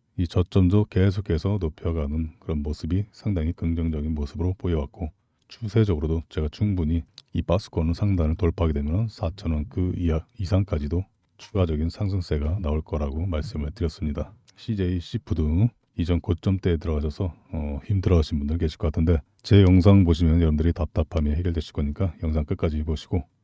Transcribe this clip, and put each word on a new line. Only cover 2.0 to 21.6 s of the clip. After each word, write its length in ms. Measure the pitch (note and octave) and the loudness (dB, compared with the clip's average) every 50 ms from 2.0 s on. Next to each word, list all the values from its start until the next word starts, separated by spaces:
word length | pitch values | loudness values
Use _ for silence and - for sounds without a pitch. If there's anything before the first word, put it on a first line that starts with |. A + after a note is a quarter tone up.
| D2 C#2+ D2+ D#2+ E2 D#2+ - _ | -4 -4 -4 -4 -6 -6 -10 _
그런 240 | - - E2 D2+ | -8 -6 -6 -4
모습이 440 | C#2+ D2+ D2 - - D#2+ F2 G2 G2+ - | -4 -6 -8 -6 -4 -4 -2 -2 -4 -6
상당히 420 | _ - - G#2+ G2 E2+ D#2 E2+ | _ -10 -6 -4 -2 -2 -2 -4
긍정적인 640 | F2 - E2+ E2 E2 E2 E2 E2 D#2 D2+ D2 D#2 D#2+ | -4 -4 -4 -4 -2 -2 -2 -2 -2 -4 -4 -4 -4
모습으로 400 | D2+ D2 C#2+ - D#2+ E2+ F2+ F#2 | -4 -6 -6 -6 -4 -4 -4 -4
보여왔고, 540 | - - F2+ E2+ D#2 C#2 C#2 - - F2 D2+ - _ _ _ _ _ _ - | -4 -2 -2 -2 -2 -4 -6 -8 -10 -10 -10 -10 _ _ _ _ _ _ -20
추세적으로도 760 | - - A#2+ G#2 - A#2 A2 G2+ F2 D2+ D#2+ D#2+ D#2+ E2 D2+ _ | -16 -12 -8 -2 2 2 2 2 2 0 0 -2 -2 -2 -4 _
제가 180 | - - D#2 D2+ | -6 -4 -4 -4
충분히 500 | - - G#2 G#2+ G2 F2+ D#2+ D2+ E2+ E2 - _ _ - _ _ | -2 -2 -2 0 0 0 0 0 0 -2 -4 _ _ -20 _ _
이 100 | - F2+ | -6 -4
박스권은 520 | F2 - E2+ - - - - - D#2+ E2 E2 | -2 0 0 -2 -2 -4 -4 -2 0 0 0
상단을 420 | - G#2 G2+ G2 F2 D#2+ D#2 E2 | 0 0 0 0 2 2 0 0
돌파하게 380 | - F2+ E2 D2+ - F2 D#2+ D2 | 0 0 0 0 2 0 0 0
되면 340 | D2 C#2+ D2 E2 G2+ A#2 G#2+ | 0 -2 -2 -2 -2 -2 -4
사천 420 | - - G2+ E2 - - - E2+ | -6 -6 -6 -6 -6 -6 -6 -4
원 140 | D#2 D#2 D2+ - | -2 -2 -4 -4
그 240 | - F#2+ F2+ F2+ F2 | -4 -4 -2 -2 -2
이하, 280 | - F2+ E2 D#2 D#2+ - _ _ - | -2 0 0 0 -2 -4 _ _ -8
이상까지도 680 | F#2+ E2 F#2+ F#2+ G2 - E2+ D2+ C#2+ C#2+ D#2+ F2+ F#2 _ _ _ _ _ _ | -4 0 0 0 0 0 -2 -4 -4 -2 -4 -4 -4 _ _ _ _ _ _
추가적인 540 | - - - - G2+ F2+ D#2+ D#2 D2+ D#2 E2+ | -20 -14 -4 0 0 2 2 0 -2 -2 -4
상승세가 680 | - - G#2+ G2 G2 F#2+ E2+ - D#2+ D2+ D2 D2+ F2 G#2 | -4 -4 -4 -2 -2 -4 -2 -2 -2 -2 -2 -2 -2 -2
나올 200 | E2 D2 D2+ D#2 | -2 -2 -2 -2
거라고 460 | - - - D2+ D2 C#2+ C2+ D#2 F2+ | -4 -4 -6 -4 -4 -4 -4 -4 -4
말씀을 460 | G2 D#2+ D2+ D2 - - D2+ D2 D2 | -4 -4 -4 -6 -6 -6 -6 -6 -6
드렸습니다. 600 | C#2+ - F2 E2 - - D#2+ D2+ C#2+ C#2+ C#2 - - _ _ _ _ | -6 -4 -4 -4 -4 -4 -6 -6 -6 -6 -8 -10 -12 _ _ _ _
씨제이 460 | - - - A2 G2 F#2 F2 F#2 F2+ | -16 -8 -6 -4 -2 -2 -2 -2 -4
시푸드 640 | E2 - - A2+ - - - D#2+ D#2 D2+ D#2 F2+ A2 A#2+ - _ _ _ - | -6 -6 -10 -8 -4 -4 -2 0 0 0 2 2 2 0 0 _ _ _ -6
이전 240 | - E2+ E2 F2 E2 | -4 -2 0 0 0
고점대에 560 | - - G2 - - G#2 F#2+ F#2+ - F#2+ E2+ | 0 -2 -4 -2 0 -2 0 0 0 0 0
들어가셔서, 580 | D#2 D#2+ E2+ D#2 D2 D2 D#2 - - G2+ F2 D#2+ - _ - | 0 -2 -2 -2 -2 -2 -4 -4 -4 -6 -6 -6 -10 _ -10
어, 300 | - D#2+ D2 D2 C#2+ C#2+ - | -8 -6 -6 -4 -6 -6 -4
힘들어하신 540 | - G2+ G2 F#2 F#2 F#2 E2 D#2+ - D#2+ D2 | -2 -2 0 2 4 4 4 4 2 -2 -4
분들 200 | C#2 C#2+ D#2+ E2+ | -2 -2 -2 -2
계실 200 | E2 D#2 - - | -2 -4 -4 -2
것 140 | - D#2+ | -4 -2
같은데 280 | D2 D#2+ D#2+ E2 E2+ D2+ - _ _ _ | 0 2 2 2 2 2 0 _ _ _
제 200 | - - F#2+ G2+ | 0 6 6 8
영상 420 | G2 F2+ F#2 F#2 E2+ G2+ G2+ G2+ F#2 | 8 8 8 8 8 8 8 8 8
보시면 320 | E2 E2 D2+ E2+ D#2+ D#2 | 6 4 4 4 4 4
여러분들이 360 | E2+ E2+ D#2+ D2+ D2+ D#2+ E2+ | 4 4 4 2 2 2 2
답답함이 600 | E2 - D#2+ - - - D#2+ - - E2+ D2+ D2 | 0 0 -4 -4 -2 -4 -4 -2 -2 -2 0 0
해결되실 400 | D2+ D#2+ F2+ F2+ E2 E2 | 0 -2 -2 -2 -2 -4